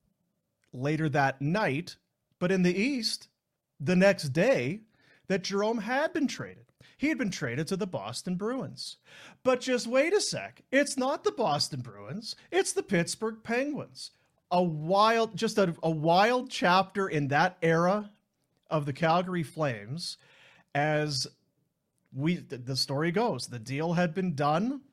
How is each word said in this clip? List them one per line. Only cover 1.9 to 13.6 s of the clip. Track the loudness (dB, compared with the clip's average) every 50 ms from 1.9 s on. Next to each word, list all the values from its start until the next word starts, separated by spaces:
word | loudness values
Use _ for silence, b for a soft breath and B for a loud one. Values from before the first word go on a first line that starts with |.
| -12 _ _ _ _ _ _ _ _ -4
but | -2 0
in | 2 4 4
the | 2 2
East, | 2 0 0 -2 -2 -4 -4 -6 -6 -12 -14 _ _ _ _ _ _ _ _ _ -8
the | -2 2 4
next | 6 6 6 4 4 0 -2
day, | 0 2 4 4 4 2 2 -2 -4 -6 -10 _ b b b b b b b
that | b -4 -4 -2
Jarome | -2 -2 -2 0 0 -2 -2 -2
had | -2 -2 0 0 0 0
been | 0 -2 -2
traded. | -2 -4 -10 -12 -12 -18 -20 _ _ _ b b b
He | b 0 0
had | 0 0
been | 0 -2
traded | -2 -4 -4 -4 -2 -2 -4 -4
to | -4
the | -4 -4
Boston | -4 -6 -6 -8 -6 -8 -8 -6 -6 -4
Bruins. | -4 -4 -4 -4 -4 -6 -8 -10 -12 -14 -14 -16 _ B B B B B B B B 2
But | 2 2 2
just | 2 0 -2 0 0
wait | 0 2 2 4 4 4
a | 2
sec. | 2 0 -4 -6 -6 -8 -12 -16 -8 0
It's | 2 2 2 2 0
not | -2 -2 -2 -2 -2 -2
the | -4 -2
Boston | 0 0 2 2 0 0 -4 -6 -8
Bruins. | -10 -10 -12 -14 -12 -10 -10 -10 -10 -10 -14 b b b
It's | b 0 0 0 0
the | -4 -2
Pittsburgh | 0 0 0 0 0 -2 -6 -6 -6 -6 -6 -6
Penguins. | -4 -2 -2